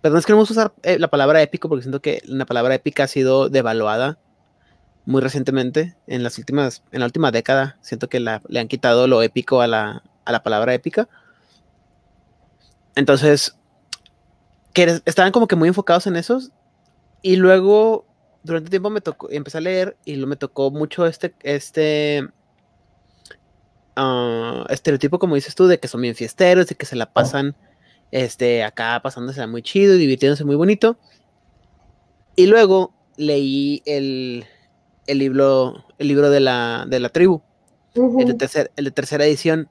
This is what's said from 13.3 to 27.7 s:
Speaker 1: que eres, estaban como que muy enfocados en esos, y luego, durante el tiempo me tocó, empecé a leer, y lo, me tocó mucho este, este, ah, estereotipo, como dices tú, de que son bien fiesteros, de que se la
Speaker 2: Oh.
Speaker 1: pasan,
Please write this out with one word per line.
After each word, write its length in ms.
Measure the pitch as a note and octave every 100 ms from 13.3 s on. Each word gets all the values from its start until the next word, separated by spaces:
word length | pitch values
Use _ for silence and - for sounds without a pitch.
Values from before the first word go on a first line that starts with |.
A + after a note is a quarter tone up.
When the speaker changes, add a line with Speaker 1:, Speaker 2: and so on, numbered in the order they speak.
| C#3+ - _ _ _ _ - _ _ _ _ _ _ _
Speaker 1:
que 80 | -
eres, 200 | E3+ E3+ -
estaban 260 | E3 F#3
como 140 | A#3 A3+
que 80 | E3+
muy 120 | D#3+
enfocados 380 | F#3 - F3 G3
en 100 | E3+
esos, 360 | E3+ B3+ B3+ _ _ _ _ _ _ _
y 140 | F#3+ F#3
luego, 680 | F#3 F#3 F#3+ G#3 A3 A3 _ _ _ _
durante 240 | D#3 E3 D#3
el 40 |
tiempo 200 | F#3+ G3
me 100 | G#3+
tocó, 300 | E3+ - -
empecé 280 | D3 C#3 D#3+
a 40 |
leer, 340 | E3+ F#3 F#3 -
y 120 | - C#3+
lo, 100 | C3+
me 100 | C#3
tocó 340 | C#3 - C#3
mucho 360 | D3 D3+ - E3+
este, 280 | D#3+ F3 _
este, 840 | C3+ C#3+ - - D#3 D3+ D3 D3 - _ _ _ _ _ _ _ _ _ - - _ _ _ _ _ -
ah, 640 | C3+ B2+ B2 A#2 A2+ B2 -
estereotipo, 480 | C#3 - C#3 C#3+ F3+
como 160 | F#3
dices 200 | C#3+ C3+
tú, 120 | - F#3
de 120 | E3+
que 80 | B2+
son 120 | A#2+
bien 140 | B2
fiesteros, 540 | A2+ A2+ - F3+ F3+ F3+
de 60 | -
que 100 | -
se 100 | B2
la 80 | A2+
Speaker 2:
Oh. 60 |
Speaker 1:
pasan, 440 | - C3 C#3 C#3 C#3+ _